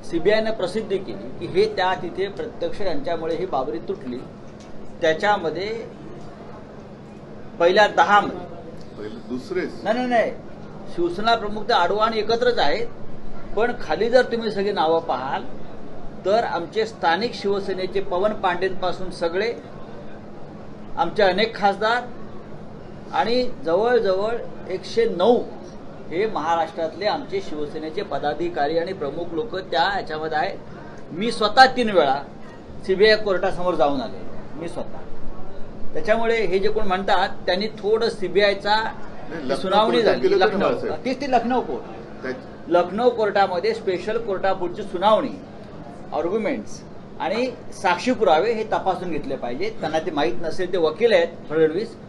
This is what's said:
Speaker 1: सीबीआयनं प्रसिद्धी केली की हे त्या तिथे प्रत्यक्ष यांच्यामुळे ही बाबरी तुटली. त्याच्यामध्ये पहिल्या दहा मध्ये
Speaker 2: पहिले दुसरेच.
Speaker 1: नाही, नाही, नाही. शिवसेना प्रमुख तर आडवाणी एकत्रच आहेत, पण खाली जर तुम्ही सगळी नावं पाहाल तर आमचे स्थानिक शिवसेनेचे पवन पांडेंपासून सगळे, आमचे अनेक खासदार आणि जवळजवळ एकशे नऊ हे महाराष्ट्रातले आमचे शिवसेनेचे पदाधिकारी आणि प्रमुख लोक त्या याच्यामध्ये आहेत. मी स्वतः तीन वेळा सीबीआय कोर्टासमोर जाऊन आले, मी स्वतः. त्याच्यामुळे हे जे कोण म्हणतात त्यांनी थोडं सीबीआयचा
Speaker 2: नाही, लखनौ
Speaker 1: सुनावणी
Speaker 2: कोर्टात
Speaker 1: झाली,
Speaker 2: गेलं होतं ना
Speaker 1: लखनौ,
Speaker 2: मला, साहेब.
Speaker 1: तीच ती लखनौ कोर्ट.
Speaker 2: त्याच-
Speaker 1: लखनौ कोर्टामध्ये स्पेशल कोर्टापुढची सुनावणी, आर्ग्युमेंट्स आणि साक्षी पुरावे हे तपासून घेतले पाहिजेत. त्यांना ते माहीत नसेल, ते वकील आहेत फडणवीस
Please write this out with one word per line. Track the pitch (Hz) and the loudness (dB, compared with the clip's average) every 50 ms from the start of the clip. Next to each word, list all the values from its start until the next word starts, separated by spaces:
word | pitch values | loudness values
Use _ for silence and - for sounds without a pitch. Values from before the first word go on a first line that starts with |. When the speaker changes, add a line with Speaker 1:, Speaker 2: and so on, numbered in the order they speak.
| - - | -6 -2
Speaker 1:
सीबीआयनं | 175 165 156 202 220 220 220 220 | -2 2 4 4 4 4 2 0
प्रसिद्धी | 208 - 190 175 - 220 208 - 196 | -2 -2 -2 -2 -2 -4 -2 -2 -4
केली | 180 - 127 107 | -4 -4 -6 -10
की | 101 - - - - 175 | -10 -10 -10 -10 -8 -8
हे | 165 - 180 214 214 - | -2 2 2 2 2 2
त्या | 190 180 185 185 180 | 0 0 0 0 -2
तिथे | - 170 - 185 190 | -4 -8 -4 -4 -4
प्रत्यक्ष | 202 202 - 156 - - - 170 170 - - | -4 -4 -8 -8 -8 -6 -6 -4 -4 0 0
यांच्यामुळे | 208 185 156 143 135 170 170 165 165 160 165 | 2 2 2 2 0 0 -2 -2 -2 -2 -2
ही | 160 180 | -2 -2
बाबरी | 185 143 135 135 147 156 165 | -2 -2 -2 -2 -2 -4 -6
तुटली. | 165 - 196 - - 127 123 127 - - - - - - - - - - - - - - - - | -6 -6 -8 -6 -6 -8 -8 -8 -8 -12 -14 -16 -16 -16 -16 -16 -14 -12 -12 -10 -10 -10 -6 0
त्याच्यामध्ये | - 160 156 - - 202 208 202 170 156 147 170 190 214 226 226 - - - - - - - - - - - - - - - - - - - - - - - - - - - - - - - - - - - - | 2 2 2 2 2 2 2 2 0 -4 -4 -4 -6 -6 -6 -8 -8 -12 -14 -14 -14 -14 -14 -12 -14 -14 -14 -14 -16 -16 -14 -16 -16 -16 -18 -18 -16 -16 -18 -18 -18 -18 -18 -18 -16 -16 -14 -14 -14 -14 -2 2
पहिल्या | 170 175 185 208 208 | 2 4 6 6 6
दहा | - - 196 170 170 202 208 | 6 6 4 4 6 6 4
मध्ये | 190 143 - - - - - - - - - - - - - | 4 2 -6 -8 -10 -12 -12 -14 -14 -14 -14 -14 -14 -14 -12
Speaker 2:
पहिले | 110 104 107 | -12 -10 -10
दुसरेच. | 113 117 107 - 123 131 - - 180 185 165 127 - - - | -10 -12 -10 -8 -8 -8 -6 -4 -4 -4 -4 -4 -6 -6 -2
Speaker 1:
नाही, | 185 233 | -2 0
नाही, | 247 254 | 0 0
नाही. | 247 247 226 185 151 - - - - - - - - - - - - - | 2 2 2 2 2 -2 -8 -12 -14 -14 -12 -14 -14 -12 -12 -10 -8 -2
शिवसेना | - 175 170 - - - 175 - | 0 0 0 0 0 2 2 2
प्रमुख | - 214 208 208 214 202 | 2 2 -4 -4 -4 0
तर | - 233 | 2 2
आडवाणी | 196 175 180 202 208 214 226 220 | 4 4 2 2 2 2 2 2
एकत्रच | 220 208 214 226 233 240 247 - - | 0 0 0 2 2 2 2 2 4
आहेत, | 165 143 156 208 240 - - - - - - - - - - - - - - | 4 4 4 2 0 -4 -4 -4 -4 -4 -4 -2 0 0 0 0 0 0 0
पण | 202 220 240 240 - - | 0 2 0 0 -4 -2
खाली | - 214 180 208 233 | -2 0 0 0 4
जर | 233 254 | 6 4
तुम्ही | 233 - 226 226 226 220 | 4 4 0 -2 -2 -2
सगळी | - 202 196 208 | -2 0 0 0
नावं | 202 185 160 160 165 165 | 2 2 2 4 4 2
पाहाल | 160 - 139 123 127 135 156 190 - - - - - - - - - - - - - - - - - | 2 0 -2 -2 -2 -2 -4 -2 -2 -4 -4 -4 -4 -6 -6 -6 -6 -6 -6 -4 -4 -6 -6 -4 0
तर | 185 202 226 233 | 2 2 2 2
आमचे | - - 170 170 156 - 214 220 | 2 -2 -4 -4 -4 -2 -2 -2
स्थानिक | 214 - - - 170 165 180 220 240 - | -2 -4 0 2 2 2 4 0 -2 -4
शिवसेनेचे | - - 202 202 202 196 202 190 185 185 185 - 196 | -2 -2 0 0 0 0 -2 -2 -2 -2 -2 0 0
पवन | 180 - 185 175 196 214 208 | 0 0 0 2 2 2 2
पांडेंपासून | - - 185 175 180 190 190 185 - - 180 165 - 185 180 | 2 0 0 2 2 0 0 0 0 0 0 0 -2 -4 -6
सगळे, | - - 175 165 165 185 208 240 - - - - - - - - - - - - - - - - - - - - - - - - - - - - - | -4 -2 -2 0 0 0 0 0 -2 -6 -10 -14 -12 -12 -12 -12 -12 -12 -10 -10 -10 -10 -12 -14 -12 -12 -12 -12 -12 -14 -14 -14 -12 -12 -10 -6 0
आमचे | - 165 165 - - 208 | 0 0 0 4 4 4
अनेक | 190 180 190 220 226 - | 6 6 4 2 0 0
खासदार | - - 302 294 - 220 220 233 247 - - - - - - - - - - - - - - - - - - - - - - - | 2 2 2 2 4 2 2 2 0 -2 -6 -10 -10 -10 -10 -10 -12 -12 -12 -12 -12 -12 -14 -14 -14 -14 -14 -14 -14 -12 -4 0
आणि | 156 180 214 233 254 247 247 - - 135 | 0 2 2 2 2 2 0 -2 -2 0
जवळजवळ | 160 165 185 220 240 247 233 196 196 185 190 202 220 240 233 - - - - - - | 2 2 4 4 4 4 4 4 4 2 2 0 -2 -2 -4 -6 -8 -10 -12 -8 -8
एकशे | 180 185 - - - 226 233 | -8 -8 -6 -4 0 2 2
नऊ | 208 190 170 180 226 247 214 - - - - - - - - - - - - - | 2 2 2 4 6 6 4 2 -4 -10 -14 -14 -14 -14 -14 -14 -14 -14 -12 -10
हे | - 147 170 214 | -6 -2 -2 -2
महाराष्ट्रातले | 214 196 156 147 165 170 165 165 - - 165 165 156 - 160 190 | 0 -2 -2 0 0 2 2 0 -2 -2 -4 -4 -4 -4 -2 -2
आमचे | 208 175 151 135 - - 196 | -2 -2 -2 -4 -4 -6 -6
शिवसेनेचे | - - 160 151 151 147 - 151 156 160 156 - | -4 -4 -4 -4 -4 -6 -6 -8 -8 -6 -6 -6
पदाधिकारी | - - - 139 139 147 147 - 170 170 - 160 143 147 165 | -6 -4 -4 -2 -2 -2 -2 0 -2 -2 0 0 0 2 2
आणि | 165 170 180 190 | 0 -2 -2 -6
प्रमुख | 156 147 185 156 165 175 - | -6 -6 -6 -4 -4 -6 -4
लोक | 165 156 151 151 160 | -4 -4 -4 -4 -6
त्या | 185 190 - 175 165 175 190 202 190 | -8 -6 -2 0 2 2 2 2 -2
याच्यामध्ये | 147 131 156 156 156 160 156 | -4 -4 -6 -6 -4 -2 -2
आहेत. | 151 165 196 - - - - - - - - - - - - | 0 -2 -2 -4 -8 -12 -14 -14 -14 -14 -14 -14 -14 -12 -10
मी | 143 160 208 240 | -6 -2 -2 -2
स्वतः | - - 214 202 - 262 262 | 0 2 0 4 8 8 8
तीन | 254 - - - 214 | 8 8 2 0 4
वेळा | 202 175 151 139 139 143 - - - - - - - - - - - - - | 6 4 6 6 2 0 -2 -8 -12 -14 -14 -14 -14 -16 -16 -14 -12 -10 -2
सीबीआय | - 190 180 208 220 214 | 0 4 6 8 8 8
कोर्टासमोर | - - 202 190 175 196 190 - 175 175 180 175 | 6 4 2 2 2 2 0 0 0 0 0 4
जाऊन | 156 156 143 139 135 | 4 4 4 4 0
आले, | 120 104 95 - - - - - - - - 143 | -2 -4 -8 -6 -6 -4 -4 -4 -6 -6 -8 -8
मी | 165 170 | -8 -6
स्वतः. | - 147 - - - - - - - - - - - - - - - - - - - - - - - | -6 -6 -6 -6 -6 -6 -2 0 0 2 2 2 2 2 0 0 0 -2 -2 -4 -2 2 2 4 4
त्याच्यामुळे | 226 226 214 214 226 233 226 226 226 214 | 4 4 4 4 4 4 2 2 2 2
हे | 175 180 196 | 2 2 4
जे | 190 202 | 4 4
कोण | 202 214 214 | 4 6 4
म्हणतात | 202 185 185 196 208 208 180 190 208 | 4 4 2 2 2 4 4 2 0
त्यांनी | - - - - 180 185 208 | -2 -4 0 0 0 0 0
थोडं | 220 - - - 202 220 220 226 214 | -4 -6 -4 0 2 2 2 2 0
सीबीआयचा | - - 185 180 - 196 208 202 202 202 - 202 208 | -2 -2 -4 2 4 4 4 4 2 2 0 2 2
Speaker 2:
नाही, | 220 226 - - - - - - - - - - - 143 | 2 2 -2 -6 -6 -8 -8 -6 -8 -8 -6 -8 -6 -2
लखनौ | 127 139 | -2 -2
Speaker 1:
सुनावणी | - - 185 196 208 220 226 | 0 0 4 4 6 6 6
Speaker 2:
कोर्टात | 233 240 220 190 - | 4 6 6 6 4
Speaker 1:
झाली, | 120 - | 6 4
Speaker 2:
गेलं | 190 202 190 185 | 4 6 6 4
होतं | - 196 196 | 4 4 4
ना | - | 2
Speaker 1:
लखनौ, | - | 2
Speaker 2:
मला, | 240 - - | 2 0 -2
साहेब. | - - - - | -4 -4 -2 -2
Speaker 1:
तीच | 247 269 254 | -4 -2 -2
ती | 285 269 | 0 2
लखनौ | 254 233 202 233 254 247 | 2 2 4 4 0 0
कोर्ट. | - - 135 110 - - - - - - 104 104 | 0 -2 -6 -6 -8 -10 -12 -12 -12 -14 -14 -10
Speaker 2:
त्याच- | 117 127 123 107 - - - - - | -8 -8 -8 -8 -10 -14 -16 -14 -4
Speaker 1:
लखनौ | - 165 175 175 175 180 214 247 254 | 2 4 4 4 2 0 2 2 2
कोर्टामध्ये | 233 226 220 202 196 202 196 185 180 175 175 220 220 | 2 4 0 2 4 2 2 2 2 0 0 0 -2
स्पेशल | - - 196 185 175 - 214 220 | 0 -2 -2 -2 -2 -2 -2 -4
कोर्टापुढची | 233 233 220 190 180 - 196 190 - 180 170 - - 208 | -2 -2 -2 -4 0 2 0 0 2 -2 -4 -4 -6 -8
सुनावणी, | - - 175 180 208 214 202 147 117 101 90 - - - - - - - - - - - - - - - | -6 -4 2 4 6 6 6 4 -2 -6 -10 -14 -14 -16 -16 -16 -16 -14 -14 -14 -14 -14 -14 -12 -6 -4
आर्ग्युमेंट्स | 143 156 170 190 226 208 185 135 110 104 - - - - - - - - - - - | -2 -2 0 -2 0 0 -2 -2 -4 -6 -8 -10 -12 -12 -14 -16 -16 -16 -14 -10 -6
आणि | 131 160 196 233 254 254 226 - - - - | -4 -2 0 0 -2 -2 -4 -8 -12 -12 -10
साक्षी | - - 185 175 - - 240 | -2 2 2 2 2 2 0
पुरावे | 254 - 220 185 156 156 185 226 233 | 2 4 6 6 6 6 4 2 0
हे | 220 214 | -2 -2
तपासून | 214 190 170 165 190 180 170 180 180 | -2 -2 0 0 0 -2 0 -2 -4
घेतले | 156 143 - 135 139 | -4 -4 -4 -4 -6
पाहिजेत. | 113 123 120 123 135 185 - 147 - | -4 -4 -6 -4 -2 -4 -4 -4 -4
त्यांना | - 156 156 160 | -6 -2 -2 -2
ते | 156 180 | -2 -2
माहीत | 160 139 147 170 180 - | -2 0 0 2 2 0
नसेल, | 170 160 - - 185 180 | 0 0 0 0 0 0
ते | 196 | 2
वकील | 185 160 156 156 - 214 233 | 2 2 2 2 4 6 6
आहेत | 214 180 170 165 - - - - | 8 6 6 4 -2 -12 -10 -2
फडणवीस | 147 160 160 156 156 185 226 - - - - | 2 4 4 4 4 0 -4 -4 -8 -14 -16